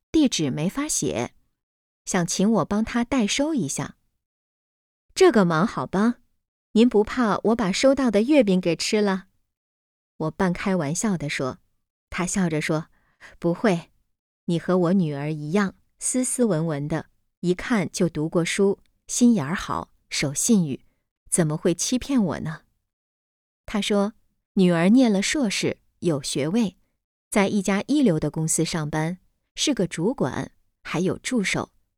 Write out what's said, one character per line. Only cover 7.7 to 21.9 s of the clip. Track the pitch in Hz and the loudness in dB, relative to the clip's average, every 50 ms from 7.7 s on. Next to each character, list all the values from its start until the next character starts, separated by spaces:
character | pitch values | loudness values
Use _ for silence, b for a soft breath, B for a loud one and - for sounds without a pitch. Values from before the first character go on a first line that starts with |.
收 | 196 - - 269 277 | 0 2 4 4 4
到 | 269 269 240 | 4 2 2
的 | 196 202 | 2 2
月 | 220 262 311 285 220 | 2 4 4 4 4
饼 | 202 185 185 | 4 2 2
给 | 180 170 160 | 0 0 -2
吃 | 156 - - 220 214 | -2 -2 -2 0 0
了？” | 208 202 185 185 - _ _ _ _ _ _ _ _ _ _ _ _ _ _ _ _ _ _ | 0 0 -2 -4 -6 _ _ _ _ _ _ _ _ _ _ _ _ _ _ _ _ _ _
我 | - 156 156 | -8 -6 -6
半 | - - 196 180 175 | -2 -2 -2 -2 -2
开 | - - 202 190 | -2 -2 -2 -2
玩 | 180 151 139 165 | 0 -2 -2 -4
笑 | - - 214 190 | -4 -2 -2 -2
地 | 160 - | -4 -4
说。 | 147 - - 139 127 143 - _ _ _ _ _ _ _ _ _ _ | -6 -6 -4 -6 -6 -6 -10 _ _ _ _ _ _ _ _ _ _
他 | - - 175 | -8 -6 -6
笑 | 180 - 208 180 170 | -4 -2 0 0 0
着 | 156 151 | 0 -2
说 | - - 160 156 160 b b b b b b b b b b b | -2 -2 -2 -4 -4 b b b b b b b b b b b
：“不 | - 170 170 | -2 -2 0
会， | - - 220 175 - - - _ _ _ _ _ _ _ _ _ _ _ | 0 0 0 0 0 -4 -10 _ _ _ _ _ _ _ _ _ _ _
你 | - 170 160 | -4 -4 -2
和 | - - 180 | 0 0 0
我 | 185 175 165 190 | 2 2 2 2
女 | 196 175 151 143 | 2 2 0 -2
儿 | 139 147 151 | -4 -6 -6
一 | 156 151 151 151 | -6 -6 -6 -2
样， | 170 208 202 190 - _ _ _ _ _ | -2 -2 -2 -2 -4 _ _ _ _ _
斯 | - - - 254 254 | -8 -4 -4 -2 -2
斯 | - - - 240 | -2 -2 0 0
文 | 214 170 151 160 | 0 0 0 -2
文 | 165 151 139 143 | -2 -4 -4 -4
的， | 151 160 151 - _ _ _ _ _ _ _ | -4 -6 -6 -6 _ _ _ _ _ _ _
一 | - 175 180 | -2 -2 -2
看 | - - - 247 208 160 - | -2 -2 -2 0 0 0 -2
就 | - - 185 160 | -2 -2 -2 -2
读 | - 151 151 | 0 -2 -4
过 | 165 - 175 165 | -2 0 0 0
书， | - - - 196 202 190 - _ _ _ _ _ | 0 0 2 2 2 0 -2 _ _ _ _ _
心 | - - - 247 240 233 | -10 0 2 4 4 4
眼 | 190 135 | 2 0
儿 | - - | -2 -4
好， | - - - - 82 - - _ _ _ _ | -6 -6 -6 -6 -6 -8 -10 _ _ _ _
守 | - - - 135 139 | -6 -4 -4 -4 -4
信 | - - - 226 196 165 | -2 0 2 2 2 2
誉， | 143 120 - _ _ _ _ _ _ _ _ _ - | 0 -4 -8 _ _ _ _ _ _ _ _ _ -4
怎 | - - 165 | -2 0 0
么 | 151 151 | 0 -2
会 | 160 - 185 165 | 0 0 0 0
欺 | - - - | 0 -2 -2